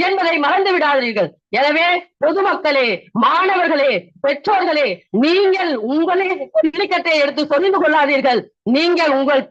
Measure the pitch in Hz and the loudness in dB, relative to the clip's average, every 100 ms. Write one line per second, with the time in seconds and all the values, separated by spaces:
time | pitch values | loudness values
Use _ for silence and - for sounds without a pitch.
0 | 349 392 339 330 285 370 392 359 294 285 | -2 0 0 0 0 0 0 0 0 0
1 | 247 208 170 - - 220 285 302 339 359 | 0 -2 -4 -6 -6 -2 0 0 0 -2
2 | 349 - 294 349 392 330 302 277 240 185 | -4 -4 -2 0 0 -2 0 0 0 -4
3 | - 220 254 320 381 370 339 302 277 202 | -6 -2 0 2 0 0 0 0 0 0
4 | 180 _ 277 285 392 392 359 302 262 180 | -6 _ -4 -2 0 0 0 0 -2 -4
5 | _ 190 285 370 392 381 349 254 220 294 | _ 0 2 2 2 0 -2 -4 -2 -2
6 | 339 359 381 381 269 311 311 330 403 349 | 0 0 -2 -4 -4 -2 -2 -2 -2 -2
7 | 339 311 285 277 302 294 381 381 311 311 | 0 0 0 -2 -2 0 2 2 2 2
8 | 285 277 269 233 - _ - 262 339 349 | 2 0 0 0 -4 _ -2 0 2 2
9 | 320 269 277 277 269 | 0 0 0 0 -2